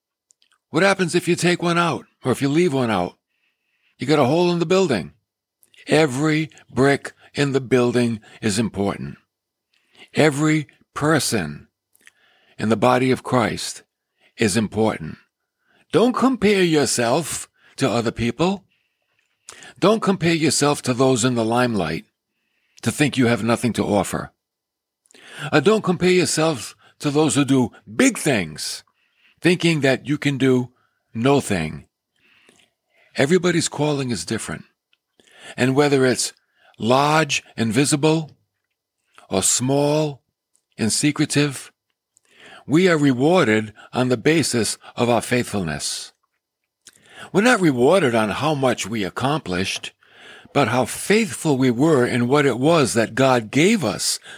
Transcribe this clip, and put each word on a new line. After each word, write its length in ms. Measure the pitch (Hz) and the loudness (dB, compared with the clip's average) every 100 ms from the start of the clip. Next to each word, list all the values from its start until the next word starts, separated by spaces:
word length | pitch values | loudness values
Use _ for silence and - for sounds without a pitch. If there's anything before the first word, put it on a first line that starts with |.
| _ _ _ _ _ _ _ | _ _ _ _ _ _ _
What 140 | 147 | 0
happens 320 | 196 190 175 170 | 2 2 0 0
if 120 | 170 | 0
you 80 | 175 | 0
take 280 | 175 170 | 0 0
one 160 | 170 170 | 0 0
out, 260 | 170 120 - _ | 0 -4 -10 _
or 80 | 127 | -4
if 80 | 113 | -2
you 80 | 139 | 0
leave 260 | 156 180 | 0 0
one 180 | 135 117 | 0 0
out? 260 | 98 90 - _ _ _ _ _ _ _ _ | 0 -2 -8 _ _ _ _ _ _ _ _
You 100 | 131 | 0
got 100 | 151 | 2
a 80 | 143 | 2
hole 260 | 165 175 | 2 0
in 60 | 175 | 0
the 80 | 165 | 0
building. 480 | 185 185 104 73 - _ _ _ _ _ - - | 0 0 -2 -6 -16 _ _ _ _ _ -20 0
Every 640 | 151 156 127 156 156 156 - _ | 2 2 0 -2 -2 -4 -10 _
brick 420 | 120 135 127 - - - - | 0 2 2 -4 -18 -10 -4
in 160 | 143 | 0
the 100 | 135 | -2
building 580 | 123 131 120 123 120 110 - - | 0 2 2 0 -2 -4 -12 -6
is 160 | 113 98 | -4 -2
important. 600 | 107 98 101 73 69 - _ _ _ _ _ _ _ _ - - | -2 -2 -4 -4 -10 -14 _ _ _ _ _ _ _ _ -6 2
Every 520 | 151 139 156 156 - _ _ - | 2 2 0 0 -4 _ _ -4
person 720 | 147 151 - 110 78 73 - _ _ _ _ _ _ _ _ - | 0 0 0 -4 -6 -10 -20 _ _ _ _ _ _ _ _ -8
in 120 | 110 | -2
the 60 | 107 | 2
body 360 | 123 123 131 | 2 2 0
of 100 | 120 | -2
Christ 640 | - 127 101 85 - - - _ _ _ _ - | -2 0 0 -4 -10 -12 -20 _ _ _ _ -4
is 200 | 110 104 | -2 0
important. 600 | 101 110 110 - 78 - _ _ _ _ _ _ _ | -2 0 -2 -2 -10 -16 _ _ _ _ _ _ _
Don't 220 | 151 247 | 0 2
compare 500 | 247 254 262 202 196 | 2 0 2 2 2
yourself 840 | 175 151 123 - 117 147 156 - - _ _ - | 2 2 0 0 0 0 -2 -10 -12 _ _ -4
to 120 | 127 | -2
other 240 | 113 113 | 0 -2
people. 540 | - 117 - 175 202 - _ _ _ _ _ _ _ - - - - | -4 -4 -2 -2 -2 -10 _ _ _ _ _ _ _ -20 -20 -20 0
Don't 220 | 180 220 | 2 2
compare 320 | 190 196 165 | 0 0 0
yourself 480 | 165 151 - 143 143 | 0 0 2 0 0
to 120 | - 123 | -2 2
those 280 | 135 127 | 2 2
in 120 | 127 120 | 0 0
the 100 | 110 | 0
limelight 600 | 120 123 107 82 80 - _ _ _ _ _ _ _ | 0 0 -2 -2 -6 -10 _ _ _ _ _ _ _
to 100 | 117 | -6
think 260 | - 147 131 | -2 -2 2
you 100 | 117 | 0
have 160 | 117 | 0
nothing 280 | 113 113 120 | 0 0 -2
to 100 | 104 | -2
offer. 480 | 85 101 - - - _ _ _ _ _ _ _ _ - - - 147 | 0 0 0 -6 -10 _ _ _ _ _ _ _ _ -20 -20 -14 -2
Uh, 80 | 151 | 2
don't 240 | 151 220 | 4 2
compare 260 | 180 170 180 | 0 0 2
yourself 680 | 180 151 156 160 131 - - _ _ | 2 2 0 -2 -2 -10 -18 _ _
to 140 | 147 | -2
those 240 | 143 156 131 | 0 2 2
who 100 | 135 | 2
do 260 | 139 120 - - 110 | 2 0 -4 -8 0
big 220 | 262 202 | 0 0
things, 680 | 147 110 80 76 - - - _ _ _ _ _ | -2 -2 -4 -8 -12 -12 -16 _ _ _ _ _
thinking 400 | 165 180 170 160 | 0 2 0 0
that 260 | 135 127 123 | 0 0 -2
you 100 | 147 | -4
can 220 | 143 135 | -2 0
do 320 | 131 127 127 _ _ _ _ | 2 2 -2 _ _ _ _
no 260 | 113 131 143 | -2 0 2
thing. 460 | - 92 80 76 - _ _ _ _ _ _ _ _ _ _ _ _ - | 0 -4 -4 -10 -18 _ _ _ _ _ _ _ _ _ _ _ _ -2
Everybody's 500 | 139 180 175 165 - | 2 2 2 0 -2
calling 420 | - 151 143 127 | -2 -2 -2 -4
is 140 | 101 | -6
different. 400 | - 110 - 80 - _ _ _ _ _ _ _ - - | -6 -8 -8 -12 -14 _ _ _ _ _ _ _ -16 -2
And 180 | 127 131 | 0 2
whether 300 | 147 139 127 | 2 4 4
it's 260 | 120 - - _ _ _ - | 2 -4 -10 _ _ _ -6
large 640 | 107 131 147 156 151 - - - | 2 2 4 2 0 -4 -6 -4
and 160 | 117 | -2
visible 580 | 104 135 151 156 160 156 _ _ _ _ _ _ _ _ _ _ | 0 0 0 0 0 -4 _ _ _ _ _ _ _ _ _ _
or 140 | 95 | -2
small 800 | - - 127 139 147 151 151 135 _ _ _ _ _ - | 0 -2 0 0 0 0 -2 -8 _ _ _ _ _ -6
and 160 | 110 | -2
secretive, 800 | - 147 147 151 143 147 127 - _ _ _ _ _ _ _ - - - | 0 0 0 -2 0 -2 -4 -16 _ _ _ _ _ _ _ -20 -20 -2
we 220 | 151 185 | 2 4
are 100 | 160 | 4
rewarded 760 | 143 123 147 185 120 110 107 - - | 2 2 2 4 4 2 0 -10 -8
on 160 | - 127 | -2 0
the 100 | 123 | 0
basis 600 | 147 165 127 120 104 - - - | 0 0 0 -2 -2 -6 -14 -4
of 140 | 117 | 0
our 120 | 117 | 0
faithfulness. 920 | - 123 113 101 82 73 - - - _ _ _ _ _ _ _ - _ _ - - | 0 -4 -4 -6 -6 -6 -8 -10 -14 _ _ _ _ _ _ _ -20 _ _ -20 -4
We're 80 | 175 | 2
not 180 | 233 233 | 2 4
rewarded 560 | 170 123 127 190 139 113 | 2 4 4 4 2 2
on 140 | 107 | 0
how 260 | - 147 147 | -2 -2 0
much 320 | 131 110 95 | -2 -2 -6
we 160 | 113 | -6
accomplished, 880 | 92 - 127 147 90 90 92 - - - _ - - - - | -6 -4 -4 -4 -4 -4 -4 -6 -12 -18 _ -20 -20 -20 -4
but 160 | 143 117 | 0 0
how 160 | 123 110 | 0 -2
faithful 720 | - - 208 202 113 160 131 | -6 0 0 0 -4 -2 2
we 120 | 131 | 2
were 360 | 117 160 139 120 | 2 2 4 2
in 220 | 120 120 | 0 2
what 180 | 143 139 | 2 2
it 120 | 117 | 2
was 360 | 143 170 120 | 2 2 2
that 220 | 127 107 117 | 0 -2 2
God 360 | 135 123 107 | 2 2 0
gave 320 | 135 185 220 | 0 2 2
us 360 | 110 - - - - | -2 -4 -6 -6 -10